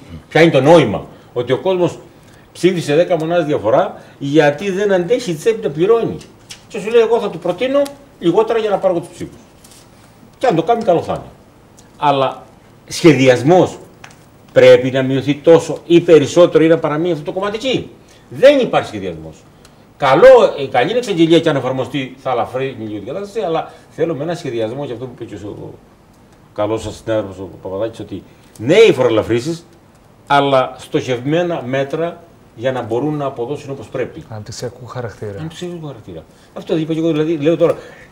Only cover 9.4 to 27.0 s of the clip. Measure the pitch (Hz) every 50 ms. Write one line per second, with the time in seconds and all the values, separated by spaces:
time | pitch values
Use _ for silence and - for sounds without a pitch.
9.4 | - _ _ _ _ - - - - _ _ _ - - _ _ - - _ -
10.4 | - 254 190 160 160 - 233 220 208 190 170 156 - - 87 - - - - _
11.4 | _ _ _ _ _ _ _ - - _ _ - 147 143 139 135 135 131 - -
12.4 | - - - _ _ - - - _ - - - - 170 143 127 135 131 123 113
13.4 | 117 143 180 185 147 - - - - - - - - - - - - _ _ _
14.4 | _ _ - 127 123 127 127 123 127 131 120 135 131 131 135 135 113 143 143 143
15.4 | - 165 165 156 - - 147 - - - 170 170 170 175 170 151 135 131 - 170
16.4 | 175 170 165 160 156 160 165 160 160 151 147 151 170 180 170 147 151 185 170 190
17.4 | 190 208 202 226 240 262 240 147 - - - - _ _ _ _ _ - 123 131
18.4 | 220 277 294 269 233 - - 143 117 - 113 104 92 95 82 80 80 80 78 -
19.4 | _ _ _ _ _ - _ _ _ _ _ - 143 135 135 160 233 262 262 233
20.4 | 196 - - 147 139 127 - 123 123 165 226 247 240 202 190 160 165 160 170 160
21.4 | 165 170 147 135 120 131 135 131 123 110 - 143 131 127 - - - 135 127 117
22.4 | 110 - - 131 135 135 120 110 110 107 107 104 92 110 147 190 202 202 202 233
23.4 | 202 170 160 156 - - - - - _ - - 160 170 165 135 147 170 175 -
24.4 | - 139 117 117 110 110 123 143 143 131 123 110 127 120 - - 117 104 107 98
25.4 | 98 104 - - - - - - _ _ _ _ _ _ _ _ _ _ _ _
26.4 | _ _ - - 104 104 113 113 - 107 95 -